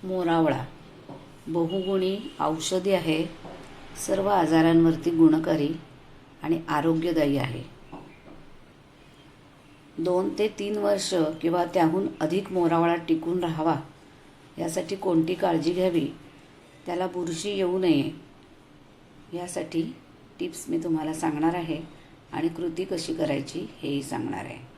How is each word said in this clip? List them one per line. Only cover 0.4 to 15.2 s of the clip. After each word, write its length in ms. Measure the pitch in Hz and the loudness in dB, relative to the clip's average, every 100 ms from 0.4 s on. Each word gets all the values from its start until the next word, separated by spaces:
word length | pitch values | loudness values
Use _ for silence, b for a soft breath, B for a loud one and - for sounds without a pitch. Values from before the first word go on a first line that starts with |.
| 160 127 - - - - - - - - - | 2 2 -6 -14 -20 -20 -20 -18 -20 -18 -4
बहुगुणी 680 | 165 165 190 185 190 185 196 - - | -2 0 0 0 0 0 -2 -8 -4
औषधी 520 | 151 160 - 185 185 | -2 -2 -2 -2 2
आहे, 320 | 185 165 156 165 - - - - - - - - | 0 2 0 -2 -6 -16 -16 -18 -18 -16 -12 -4
सर्व 220 | 196 196 | 0 2
आजारांवरती 840 | 202 156 160 160 165 165 156 165 | 4 4 6 8 8 6 4 0
गुणकारी 560 | 165 160 156 160 156 147 165 - - - - - - | 8 8 8 4 2 0 -2 -10 -20 -20 -20 -20 -12
आणि 160 | 147 165 165 | -2 -2 0
आरोग्यदायी 720 | 151 160 165 170 165 143 139 | 0 2 2 0 2 2 2
आहे. 260 | 127 123 - - - - - - - - - - - - - - - - - - - - - - - - | -2 -6 -12 -18 -18 -18 -18 -20 -20 -20 -20 -20 -20 -20 -20 -20 -20 -20 -20 -20 -20 -20 -20 -20 -18 -4
दोन 320 | 165 180 202 - | 0 2 0 0
ते 80 | 214 208 | -2 -2
तीन 180 | 202 208 | -4 -2
वर्ष 360 | 202 202 - 185 156 160 | 2 0 0 0 0 0
किंवा 220 | 165 175 175 | 0 0 0
त्याहून 420 | 185 165 175 196 - | 2 4 2 -2 -2
अधिक 300 | 160 180 196 | -2 0 0
मोरावळा 440 | 185 170 165 170 170 165 | 2 2 4 4 2 0
टिकून 360 | 165 165 180 | 0 0 -2
राहावा 320 | 170 160 160 143 - - - - - - - - | -2 0 0 0 -4 -18 -20 -20 -20 -20 -20 -8
यासाठी 360 | 170 170 165 196 | -4 -4 -4 -4
कोणती 380 | 185 170 | 2 2